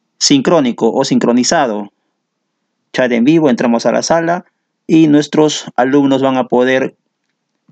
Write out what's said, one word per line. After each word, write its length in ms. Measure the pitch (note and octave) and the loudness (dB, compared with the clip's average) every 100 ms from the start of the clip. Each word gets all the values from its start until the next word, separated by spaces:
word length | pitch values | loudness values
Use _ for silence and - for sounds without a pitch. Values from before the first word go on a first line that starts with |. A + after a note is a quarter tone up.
| _ - | _ -4
sincrónico 720 | - C#3+ C#3+ E3+ B2 G#2+ A2+ | 0 0 2 0 0 -2 -2
o 140 | A#2+ | 0
sincronizado. 880 | C3+ B2 A#2+ A#2+ A#2+ E3+ C3 G#2 G#2 _ _ _ _ _ _ _ _ _ _ | -2 0 0 0 0 -2 -2 -6 -10 _ _ _ _ _ _ _ _ _ _
Chat 180 | - B2+ | -4 -2
en 120 | A#2 | 0
vivo, 260 | B2 E3 D3+ | 2 2 2
entramos 340 | A#2 B2 A#2 | 0 -2 -2
a 80 | A#2+ | -2
la 100 | A#2 | -2
sala 440 | - E3 E3 F3 - _ _ _ - | -2 -2 -2 -6 -8 _ _ _ 0
y 220 | D#3+ D#3 | 2 4
nuestros 580 | D3 C#3+ D3+ D3+ - - - | 2 0 0 0 -2 -8 -4
alumnos 460 | C3 C#3+ C#3 C3+ | 0 2 2 0
van 160 | C3+ C3 | 0 -2
a 100 | B2 | -2
poder 480 | B2 B2+ C3 C3 - _ _ _ _ _ _ _ | 0 2 0 -2 -10 _ _ _ _ _ _ _